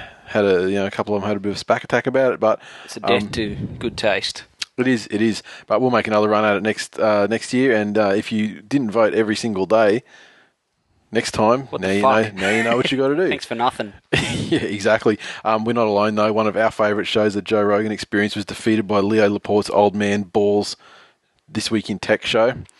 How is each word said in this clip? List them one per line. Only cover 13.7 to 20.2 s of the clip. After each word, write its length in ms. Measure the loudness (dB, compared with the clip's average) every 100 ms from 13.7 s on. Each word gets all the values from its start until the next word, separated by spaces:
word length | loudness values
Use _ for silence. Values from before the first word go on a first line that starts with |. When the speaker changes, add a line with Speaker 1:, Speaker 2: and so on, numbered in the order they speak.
| -2 -8 -12 _
Speaker 1:
<laughs> 100 | -2 -2 -4
Yeah, 160 | -2 -2
exactly. 580 | -2 -2 2 2 2 0 -4 -6
Um, 220 | -2 -2 0
we're 80 |
not 140 | 0 2
alone, 260 | 2 2
though. 180 | 2 0
One 140 | 2 0
of 100 | 2
our 140 | 0
favourite 380 | 2 0 0 0
shows, 260 | 0 0
The 80 | 0
Joe 220 | 0 0
Rogan 280 | 2 2 0
Experience, 440 | -6 -4 -2 -2 -2
was 100 | -8
defeated 420 | -4 0 0 2
by 120 | 0
Leo 280 | 2 4 2
Laporte's 440 | 2 0 0 2
Old 240 | 2 2 2
Man 260 | 0 -2